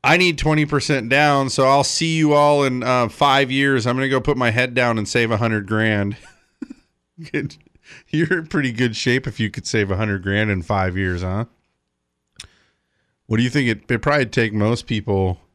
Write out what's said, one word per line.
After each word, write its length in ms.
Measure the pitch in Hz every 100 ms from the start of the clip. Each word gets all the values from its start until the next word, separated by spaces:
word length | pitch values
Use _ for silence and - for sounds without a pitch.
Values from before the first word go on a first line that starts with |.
I 140 | 127 170
need 200 | 180 147
twenty 280 | 147 151 147
percent 420 | 147 - 139 117
down, 400 | 135 147 143 135
so 160 | - 131
I'll 180 | 139
see 320 | 139 - 165 160
you 180 | 151
all 300 | 147 147 147
in, 200 | 139 127
uh, 240 | 120 127 117
five 400 | - 143 139 131
years. 380 | 135 139 131 120
I'm 80 | 127
gonna 120 | 135
go 140 | 135
put 160 | 131 135
my 140 | 120
head 240 | 117 123 120
down 240 | 123 110
and 80 | 101
save 220 | 120 117
a 60 | 107
hundred 280 | 117 110 98
grand. 500 | 110 110 104 101 104 - _ _ _ -
<laughs> 640 | - _ _ _ - 160
Good. 260 | 156 151 - _ _ _ - _
You're 280 | 151 160 180
in 80 | 160
pretty 260 | 156 131
good 240 | 113 123 110
shape 300 | 127 127 -
if 140 | -
you 100 | 107
could 160 | - -
save 240 | 113 98
a 60 | 92
hundred 260 | 110 98
grand 300 | 92 101 107
in 100 | 95
five 340 | 82 101 92 92
years, 280 | 92 87
huh? 220 | 92 95 117 _ _ _ _ _ _ _ _ _ - _ _ _ _ _ _ _ -
What 120 | 110
do 60 |
you 60 | 123
think? 180 | 139 123
It, 140 | 107 -
it'd 180 | 120
probably 240 | 147 147 120
take 260 | - 113
most 320 | 107 107 117 -
people 540 | 113 - 98 92 90 _